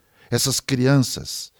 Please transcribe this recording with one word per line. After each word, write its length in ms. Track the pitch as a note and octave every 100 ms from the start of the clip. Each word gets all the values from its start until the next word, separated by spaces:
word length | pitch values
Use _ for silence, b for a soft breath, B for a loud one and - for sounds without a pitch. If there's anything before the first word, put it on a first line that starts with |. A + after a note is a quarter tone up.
| b b b
essas 300 | A#2+ C3+ -
crianças 920 | - C3 B2+ C#3 A#2+ - - - -